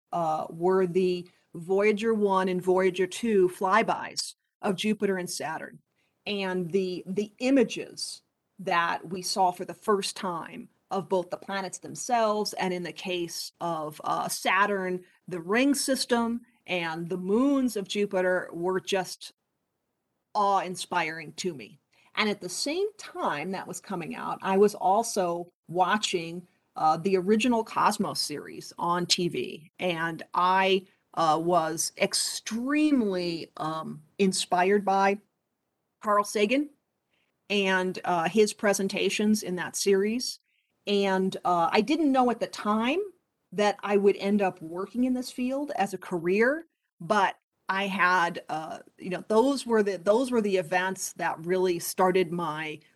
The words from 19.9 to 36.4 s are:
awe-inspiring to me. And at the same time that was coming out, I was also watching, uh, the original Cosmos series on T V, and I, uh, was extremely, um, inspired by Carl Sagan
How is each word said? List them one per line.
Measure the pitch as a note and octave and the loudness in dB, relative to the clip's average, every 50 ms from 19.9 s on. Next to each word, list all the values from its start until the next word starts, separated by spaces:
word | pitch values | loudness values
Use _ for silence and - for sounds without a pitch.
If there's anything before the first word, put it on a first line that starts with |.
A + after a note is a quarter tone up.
| _ _ _ _ _ _ _ _ - | _ _ _ _ _ _ _ _ -2
awe-inspiring | G3+ G3+ G3+ G3 F#3+ E3 F3+ F#3 - - - F#3 F3 E3 D#3 D#3+ E3 D#3+ D3 D3+ | 2 2 4 4 2 2 -2 -6 -8 -8 -4 -2 -2 -2 -2 -6 -8 -12 -14 -10
to | - - F#3 E3 | -8 -6 -6 -6
me. | C3 G#2+ G2 - _ _ _ _ _ _ _ - | -8 -12 -18 -20 _ _ _ _ _ _ _ -4
And | - G#3+ G#3 | -2 -2 -2
at | G3+ G#3 | -2 -4
the | - F#3 | -6 -10
same | - - - C#4+ D4+ F4+ G4+ G#4+ - - | -8 -6 -4 -4 -2 -2 -2 -4 -6 -8
time | - - - F4 E4 G3+ D#3 D3 D3+ F#3 F#3+ | -18 -14 -8 -4 -4 -4 -2 -4 -4 -6 -6
that | F3+ - | -8 -8
was | - F#3+ - | -10 -12 -12
coming | - - G#3 F3+ D#3+ D#3+ D#3+ | -10 -10 -8 -8 -8 -8 -10
out, | - C#3+ E3 E3 - - | -10 -8 -8 -8 -6 -2
I | F#3 F#3+ F#3+ | 2 4 6
was | G#3 G3+ G3+ | 6 6 4
also | - - F3+ F#3+ A3 A#3 - - G#3 F#3 F3 E3+ F3 F3 F3 _ _ _ - | 2 0 2 2 2 2 0 0 -2 -2 0 -2 -4 -6 -10 _ _ _ -4
watching, | D#3+ F3+ F#3 F3 G3+ G#3+ - - - F3 E3 E3 E3 F3+ F3 - _ _ _ _ - | 0 0 2 2 2 0 0 0 -2 -2 -4 -4 -10 -12 -14 -16 _ _ _ _ -4
uh, | - D3+ D#3 D#3+ E3 | 0 2 2 2 2
the | D#3+ G3 F#3+ | 2 2 2
original | F#3 F3 F#3+ G#3+ A3 A#3 B3+ A#3+ A3+ A3 | 2 4 4 4 4 4 4 2 2 0
Cosmos | - - - E3 F#3 G#3+ - G3 D3+ B2+ - | -2 0 2 2 2 2 2 -2 -2 -2 -4
series | - - D3 - F2+ - - - - - - - | -4 -4 -6 -8 -10 -12 -14 -14 -14 -14 -8 -4
on | E3 E3+ F3 F3 F3 | 0 0 0 0 2
T | E3+ - - F3+ E3+ | 0 0 2 0 0
V, | D3 C3 B2 - - - D3+ - _ - | -2 -4 -6 -6 -8 -14 -18 -18 _ -6
and | F#3 F#3 E3+ D#3+ E3 E3 E3 D#3 - - - | -4 -4 -2 -2 -2 -4 -4 -6 -10 -6 -2
I, | F3+ F3+ F3+ F#3 F#3+ F#3+ F#3+ F#3+ F#3+ F#3 - _ _ _ _ - | 0 2 4 4 4 4 4 2 0 0 -4 _ _ _ _ -2
uh, | - E3 D#3+ D3+ E3 E3 | 0 2 2 2 2 2
was | E3+ F3+ E3+ D#3+ D#3 E3 E3 - - - - | 2 2 2 2 2 -2 -4 -4 -4 -2 -2
extremely, | - - - - - - - - - - A3 A3+ B3 C4 C#4+ D4+ D4+ D4+ C#4+ B3+ A3 G3+ F#3 F3+ F3 F3 E3 D#3+ - - - | -2 0 0 0 -2 -2 -6 -8 -8 -8 -6 -4 -2 0 0 2 2 4 4 4 2 2 0 -2 -2 -2 -4 -6 -8 -12 -10
um, | - D#3 D#3 D#3+ D#3 D#3 D3+ D3+ D3+ - _ _ - | -8 -6 -6 -6 -6 -8 -10 -12 -14 -16 _ _ 0
inspired | G3+ F#3+ F#3 - - - A#3+ F3+ F3+ F#3+ G3+ G#3 G3 | 2 2 2 0 -2 0 2 2 4 4 4 2 2
by | G3 G3 G3 G3 G3 G3+ G3+ - _ _ _ _ _ _ _ _ _ _ _ _ _ _ _ - | 2 2 4 4 2 2 0 -6 _ _ _ _ _ _ _ _ _ _ _ _ _ _ _ -2
Carl | A3 G#3 G#3 G3+ | 0 2 2 2
Sagan | - - G#3+ | 0 0 2